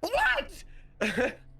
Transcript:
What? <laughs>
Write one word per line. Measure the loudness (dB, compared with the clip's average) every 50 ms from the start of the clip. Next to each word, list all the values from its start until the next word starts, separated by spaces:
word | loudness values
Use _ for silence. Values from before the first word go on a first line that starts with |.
What? | -4 0 2 4 4 4 4 2 0 -4 -8 -14 -16 -16 -18 -18 -20 -20 -6 -2
<laughs> | -2 0 2 2 0 0 0 -6 -16 -20 -20